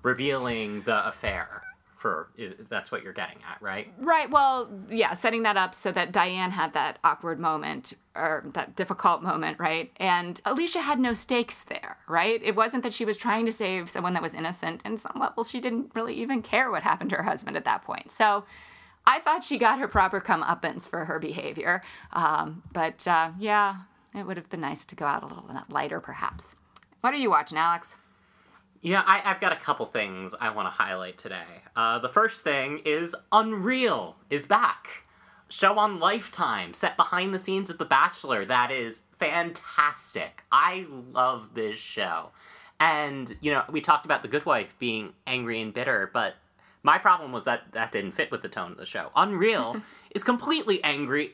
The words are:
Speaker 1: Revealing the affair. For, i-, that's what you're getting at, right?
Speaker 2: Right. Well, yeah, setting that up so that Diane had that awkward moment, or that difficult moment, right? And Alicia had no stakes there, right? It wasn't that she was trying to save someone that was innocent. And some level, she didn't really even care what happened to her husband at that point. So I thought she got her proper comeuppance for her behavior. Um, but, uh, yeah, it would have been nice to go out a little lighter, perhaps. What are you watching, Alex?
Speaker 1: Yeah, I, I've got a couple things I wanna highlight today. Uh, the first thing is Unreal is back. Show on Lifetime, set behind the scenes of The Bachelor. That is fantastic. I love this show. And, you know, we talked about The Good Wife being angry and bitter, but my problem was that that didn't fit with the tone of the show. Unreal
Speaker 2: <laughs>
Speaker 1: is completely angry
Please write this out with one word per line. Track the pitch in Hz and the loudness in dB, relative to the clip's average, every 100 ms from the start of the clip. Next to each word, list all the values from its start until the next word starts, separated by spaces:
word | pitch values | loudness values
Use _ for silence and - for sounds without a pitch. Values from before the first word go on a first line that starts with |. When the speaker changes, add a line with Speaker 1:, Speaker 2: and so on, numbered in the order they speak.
Speaker 1:
Revealing | 123 127 139 135 123 113 107 104 | 0 2 2 0 0 -2 -2 -4
the | 98 107 101 | 0 2 0
affair. | - 110 92 80 - - - _ _ | -2 -4 -4 -6 -10 -14 -18 _ _
For, | 110 80 85 - | -2 -2 -6 -12
i-, | 104 - 107 | -14 -14 -8
that's | 107 - | -8 -6
what | 113 | -8
you're | 95 | -8
getting | 90 90 - - | -8 -10 -10 -16
at, | - | -10
right? | 104 95 220 - | -6 -6 -8 -6
Speaker 2:
Right. | 277 320 254 | 2 2 4
Well, | 285 269 262 233 196 190 | 4 4 2 -4 -10 -8
yeah, | 226 202 | 0 0
setting | 185 233 226 | 2 0 2
that | 220 196 | 2 2
up | 185 | 0
so | - 196 | -2 -4
that | 180 175 | -2 0
Diane | 190 180 185 180 | 2 2 0 -2
had | 190 156 | -2 -2
that | 156 143 - | 0 -2 2
awkward | 165 147 170 165 | 2 2 -2 -2
moment, | 165 156 151 147 - - _ - | 0 0 -2 -6 -10 -16 _ -4
or | 156 151 151 | -2 -2 -4
that | 160 - - | -6 -6 -4
difficult | 180 190 190 170 | -4 2 4 4
moment, | 185 165 160 151 | 0 -2 -2 -2
right? | 170 160 165 - | -2 -2 -4 -4
And | 185 175 175 170 - | 0 2 0 -6 -2
Alicia | 262 339 339 | -2 0 -2
had | 285 285 | 0 2
no | 247 | 2
stakes | 226 - 240 240 - | 0 0 0 0 -6
there, | - - - - - | -8 -10 -10 -14 -2
right? | 165 196 226 | 2 2 2
It | 208 202 | 0 2
wasn't | 226 247 | 2 2
that | 247 | -4
she | - 214 | -2 -2
was | 208 | -2
trying | 240 214 226 | 0 2 0
to | |
save | 220 202 185 175 | 0 -2 -2 -4
someone | 190 180 | -4 0
that | 180 | 0
was | 165 | 0
innocent. | 165 165 180 165 165 | -2 -6 -4 -6 -6
And | 208 220 | -6 -6
some | - - | -6 -2
level, | - - | -2 0
she | 202 247 | -2 -2
didn't | 247 233 277 | -2 -2 -2
really | 226 233 - | -4 -4 -4
even | 233 262 | -2 -2
care | - 214 262 | 2 4 4
what | 180 | 2
happened | 160 160 - | 2 2 2
to | 170 | 0
her | |
husband | 170 156 - 160 | 0 -2 -2 -2
at | - | 0
that | 107 | 0
point. | - - - | -2 -10 -10
So | - 220 202 - - - - - _ - | 2 4 4 -2 -16 -20 -20 -20 _ 6
I | 277 | 6
thought | 302 320 | 4 0
she | - 262 | 0 4
got | 226 262 | 4 4
her | 214 | 2
proper | 202 185 196 | 2 4 2
comeuppance | - 170 - 170 160 175 - | 2 2 2 0 -2 -6 -6
for | 170 165 | -6 -4
her | 160 | -4
behavior. | 156 - 143 156 151 185 - - - | -6 -6 -8 -6 -2 -2 -4 -16 -6
Um, | - 156 156 156 165 - | 0 2 2 0 -6 -8
but, | 180 160 - - | -2 -2 -2 2
uh, | 165 165 175 | 4 2 -2
yeah, | 208 208 202 196 185 _ _ 202 | 2 4 2 0 -12 _ _ -12
it | 185 | -8
would | 180 | -8
have | - | -8
been | - | -8
nice | 143 151 - | -6 -6 -12
to | - | -6
go | 147 | -2
out | 143 | -2
a | 147 | -4
little | - - - - | -14 -12 -14 -6
lighter, | 139 147 135 | -4 -2 -6
perhaps. | - - - - - - _ - - _ | -8 -6 -6 -6 -12 -16 _ -14 -14 _
What | 240 | -2
are | 285 | 2
you | 240 | 4
watching, | 156 147 156 | 4 2 0
Alex? | 165 170 - - _ _ _ _ _ - _ _ | 2 0 -4 -18 _ _ _ _ _ -20 _ _
Speaker 1:
Yeah, | 170 190 190 | 0 2 6
I, | 196 202 | 4 4
I've | 185 | 0
got | 190 | 0
a | 165 | 0
couple | - - 113 | 0 -2 -2
things | 113 104 92 92 - | -2 -2 -4 -8 -4
I | 113 | -4
wanna | 107 92 | -2 -4
highlight | - 98 92 92 - | 0 -2 -2 -8 -10
today. | 92 92 85 87 - - | -10 -10 -12 -18 -8 0
Uh, | 113 120 | 2 2
the | 123 | 2
first | 202 220 - | 2 2 2
thing | 165 143 135 151 151 | 0 0 0 -2 -2
is | 151 170 - - | 0 -2 -8 2
Unreal | 208 220 214 190 262 240 135 90 - _ | 4 4 0 0 0 2 0 -4 -12 _
is | 143 - | -4 2
back. | 208 - - - - - _ - - _ | 4 4 -2 -10 -18 -20 _ -20 -20 _
Show | - 196 214 | 2 4 6
on | 214 185 | 2 2
Lifetime, | 175 214 - - 156 104 87 | 2 0 -4 -2 0 0 -4
set | 87 180 - | -2 -2 2
behind | - 180 190 | 2 2 -2
the | 190 | -2
scenes | 190 190 190 | -2 -2 -4
of | 170 | -6
The | 151 | 2
Bachelor. | 135 170 - 143 113 | 4 4 0 -2 -2
That | 98 127 123 | 2 2 2
is | 135 117 110 - _ | -2 -4 -8 -14 _
fantastic. | 156 165 170 170 - - 147 - - 101 78 - _ | 0 0 -2 -6 -4 0 2 0 -6 -6 -6 -10 _
I | 131 170 185 170 | 4 4 0 -8
love | 131 123 123 127 123 110 | -14 -6 0 2 0 -6
this | 117 110 110 | -6 -4 -6
show. | - - 95 82 80 - - - - _ | -10 -4 -4 -4 -8 -16 -20 -20 -20 _
And, | 160 151 147 139 127 - | 2 2 -2 -4 -8 -4
you | 147 | 0
know, | 139 - | 0 0
we | 151 | -2
talked | 147 147 160 | 4 2 4
about | 143 | -2
The | 110 | 0
Good | 139 160 | -4 0
Wife | 127 98 - | 0 0 -6
being | 123 110 101 - - | -4 -4 -6 -12 -6
angry | 127 117 113 | -4 -4 -4
and | 110 | -4
bitter, | 104 127 113 95 | -4 0 0 0
but | 123 101 - _ _ _ _ | -2 -2 -4 _ _ _ _
my | 147 170 | 4 6
problem | 202 175 147 | 6 4 2
was | 120 113 | -4 0
that | 120 - | -2 -2
that | 110 110 | -4 -2
didn't | 107 98 | -2 -4
fit | - 151 | -2 -2
with | 113 | -4
the | - | -6
tone | - 90 | -8 -8
of | 87 | -10
the | 92 | -10
show. | - 78 - | -8 0 2
Unreal | 196 190 214 202 117 214 - - | 4 4 2 2 -2 -6 -10 -20
Speaker 2:
<laughs> | - | -8
Speaker 1:
is | 208 | -2
completely | - 240 285 320 - 190 | 2 2 2 0 2 2
angry | 151 143 139 143 151 | 2 0 0 0 0